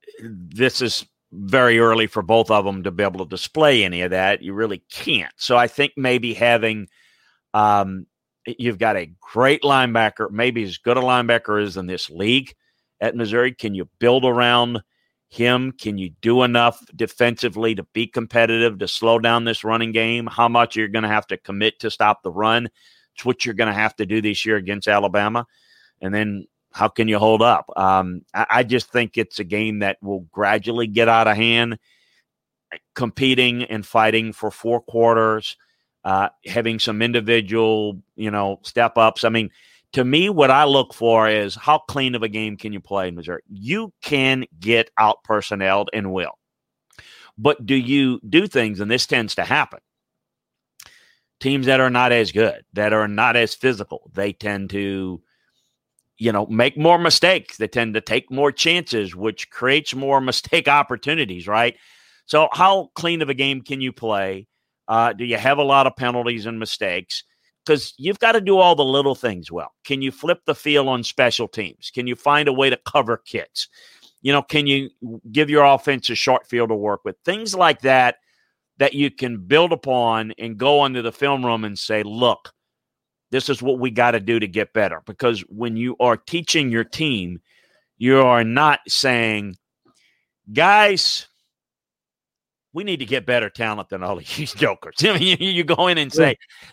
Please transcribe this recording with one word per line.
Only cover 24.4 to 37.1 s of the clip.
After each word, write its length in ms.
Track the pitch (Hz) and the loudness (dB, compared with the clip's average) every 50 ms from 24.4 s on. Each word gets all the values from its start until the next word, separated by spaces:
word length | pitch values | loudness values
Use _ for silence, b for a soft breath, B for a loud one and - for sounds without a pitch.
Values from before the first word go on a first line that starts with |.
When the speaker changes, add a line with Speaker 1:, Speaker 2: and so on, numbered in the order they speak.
| - | -2
Speaker 1:
year 120 | 110 110 | -2 -2
against 320 | 104 95 92 101 101 - 107 | -2 -2 -4 -8 -4 0 0
Alabama. 580 | 104 104 101 98 90 104 104 107 110 120 117 - b b b b b b b b b b | 2 2 2 2 0 0 0 0 -2 -4 -6 -8 b b b b b b b b b b
And 120 | - 95 | -8 -6
then 360 | 101 104 107 104 101 98 - _ _ _ _ _ | -4 -4 -4 -4 -6 -10 -12 _ _ _ _ _
how 160 | - - 107 110 | -4 -2 -2 -2
can 180 | - - 113 | 0 -2 -2
you 120 | 110 107 104 | 0 2 2
hold 240 | 107 110 110 107 | 4 4 4 6
up? 280 | 113 120 110 80 - - - | 4 4 2 2 -2 -4 -4
Um, 460 | - 95 95 95 95 92 90 90 90 - _ - | -2 0 2 2 2 0 -2 -6 -12 -14 _ -6
I, 120 | 101 110 - | -4 -2 0
I 120 | 110 123 127 | 0 0 0
just 260 | 107 123 120 - - | 0 0 -2 -2 -2
think 260 | - 123 117 104 - 117 | -2 -2 -2 -2 -2 -4
it's 200 | 107 - - - | -6 -4 -6 -12
a 60 | 101 | -8
game 360 | 85 104 107 110 110 107 104 | -6 -4 -4 -4 -4 -4 -4
that 180 | 104 98 95 - | -4 -4 -4 -6
will 240 | 98 98 101 95 87 80 | -6 -8 -8 -8 -8 -10
gradually 560 | - 98 104 101 107 107 92 120 117 120 117 107 | -6 -2 0 0 0 0 -2 -4 -4 -4 -4 -2
get 200 | 101 117 113 113 | 0 2 4 4
out 200 | 113 113 113 110 | 4 4 4 2
of 80 | 104 | 2
hand, 420 | 104 113 117 117 117 117 117 113 - _ _ _ _ _ _ _ _ _ _ _ _ _ _ _ _ _ - - - _ _ - | 2 0 2 2 0 0 -2 -4 -10 _ _ _ _ _ _ _ _ _ _ _ _ _ _ _ _ _ -20 -20 -20 _ _ -8
competing 680 | - 123 113 - - 135 131 131 123 127 123 120 120 123 | -6 -6 -6 -2 0 0 2 2 2 2 2 0 -4 -6
and 220 | - 110 107 101 | -8 -8 -10 -8
fighting 460 | - - 117 110 110 110 113 110 110 | -2 2 2 4 4 2 0 -2 -4
for 180 | 104 - - 107 | -8 -8 -8 -10
four 300 | - - - 120 117 117 | -8 -6 -4 -2 -2 -2
quarters, 760 | - - 113 117 113 117 113 113 110 110 110 110 - - - _ _ _ _ _ _ _ _ _ - | -4 -4 0 2 4 4 4 4 2 2 0 -2 -6 -10 -14 _ _ _ _ _ _ _ _ _ -6
uh, 260 | 95 95 95 101 - - _ - | -2 -2 0 -2 -2 -4 _ -12
having 340 | - 90 117 113 117 113 110 | -6 -4 -2 -2 -2 -2 -4
some 220 | - 117 107 107 | -4 -4 -2 -2
individual, 1000 | 117 120 | -2 0